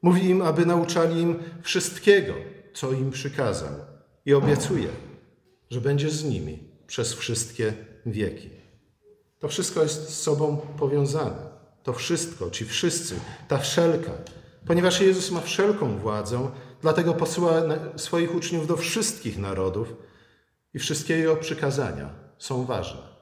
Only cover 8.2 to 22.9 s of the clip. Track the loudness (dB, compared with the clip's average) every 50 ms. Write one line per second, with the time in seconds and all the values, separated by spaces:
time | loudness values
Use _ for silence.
8.2 | -2 -2 -4 -8 -16 -18 -20 -20 -20 _ _ _ _ _ _ _ _ _ -20 _
9.2 | _ _ _ _ -8 -6 -4 -2 -4 -2 2 2 2 2 2 -4 -8 -10 -8 -4
10.2 | 0 0 2 2 2 0 0 -2 -4 -8 -6 -2 -2 0 2 2 2 2 0 0
11.2 | -2 -2 -4 -6 -12 -14 -16 -20 -20 _ _ _ _ -6 -6 -4 -2 -2 0 0
12.2 | -2 -4 -6 -8 -8 -6 -6 -6 -8 -4 -4 0 0 0 0 0 -4 -6 -8 -8
13.2 | -10 -10 -14 -16 -6 -2 -2 0 0 0 2 4 4 4 4 2 0 -4 -8 -10
14.2 | -12 -14 -18 -20 -20 -20 _ _ -2 2 2 4 4 4 4 6 6 6 6 6
15.2 | 2 -2 -4 -4 -4 -4 0 2 4 4 4 2 0 -2 -2 -2 -2 -2 -2 -2
16.2 | -4 -2 -2 -2 -2 -4 -6 -10 -18 -20 -20 -2 2 2 4 4 4 2 2 2
17.2 | 0 -2 0 0 2 4 4 4 2 2 0 -2 -4 -8 -10 -10 -6 -2 0 0
18.2 | 0 0 0 -2 -4 -2 -2 -2 0 0 -2 -2 0 -2 -2 -2 -2 -2 -4 -4
19.2 | -6 -6 -6 -4 -4 -4 -2 0 0 0 0 -2 -6 -6 -8 -16 -18 -20 _ _
20.2 | _ _ _ _ _ _ _ _ _ _ _ -8 -6 -4 -4 -4 -2 0 0 2
21.2 | 4 4 2 2 0 -6 -4 -2 -2 0 0 0 -2 -2 -4 -8 -10 -12 -14 -16
22.2 | -20 -20 _ _ -10 -6 -4 -4 -2 -2 -4 -4 -4 -6